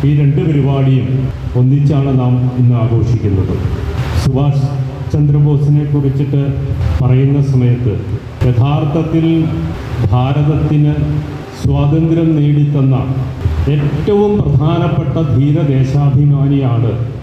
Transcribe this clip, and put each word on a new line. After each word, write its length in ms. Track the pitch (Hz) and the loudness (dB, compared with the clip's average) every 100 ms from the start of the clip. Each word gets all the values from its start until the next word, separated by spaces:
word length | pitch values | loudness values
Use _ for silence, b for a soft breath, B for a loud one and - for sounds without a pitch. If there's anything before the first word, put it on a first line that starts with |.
| 139 | 2
ഈ 40 | 147 | 2
രണ്ട് 180 | 143 139 156 | 2 2 0
പരിപാടിയും 640 | 143 139 135 135 131 101 135 - - - 123 | 0 0 2 2 2 0 -2 -2 -6 -4 0
ഒന്നിച്ചാണ് 520 | 127 143 147 151 139 131 | 2 4 2 2 2 2
നാം 120 | 123 123 123 123 | 2 2 0 2
ഇന്ന് 140 | 123 120 | 2 2
ആഘോഷിക്കുന്നത്. 680 | 113 113 104 113 104 92 92 87 - - - - - - | 2 0 0 0 0 0 -2 -2 -2 -4 -4 -4 -2 0
സുഭാഷ് 460 | 135 131 147 143 127 - - - - | 0 0 0 0 -2 -4 -6 -6 -4
ചന്ദ്രബോസിനെ 720 | 151 147 147 147 143 143 147 143 | 0 2 2 2 2 2 0 0
കുറിച്ചിട്ട് 500 | 147 139 135 139 143 139 139 - - - - | 0 0 -2 -2 -2 -2 -4 -4 -2 -2 0
പറയുന്ന 380 | 127 131 139 143 139 | 2 2 2 2 2
സമയത്ത് 420 | 127 123 123 120 92 - - - - 131 | 2 2 0 -2 -4 -6 -8 -8 -2 0
യഥാർത്ഥത്തിൽ 800 | 120 135 151 147 160 156 165 160 165 156 160 160 - - - 120 | 2 2 0 0 -2 0 0 2 0 0 -2 -4 -6 -8 -2 0
ഭാരതത്തിന് 840 | 123 131 143 147 147 151 151 147 147 127 147 - - - - | 2 0 0 0 0 0 2 2 0 -2 -2 -6 -10 -14 -6
സ്വാതന്ത്ര്യം 680 | 131 139 143 160 160 165 160 156 | -2 0 2 2 2 2 2 2
നേടിത്തന്ന 580 | 147 147 143 143 135 131 - - - - - - - | 2 2 2 2 0 0 -2 -4 -4 -4 -4 -2 0
ഏറ്റവും 580 | 147 147 147 180 202 208 208 | 0 -2 -2 0 0 2 0
പ്രധാനപ്പെട്ട 760 | - 139 151 175 175 165 147 165 156 117 | 0 2 2 0 0 0 -2 -2 0 0
ധീരദേശാഭിമാനിയാണ് 1600 | 143 151 151 131 131 139 143 135 147 139 139 139 131 117 113 104 113 - | 2 2 0 0 0 2 2 2 2 2 2 0 0 0 -2 -2 -6 -8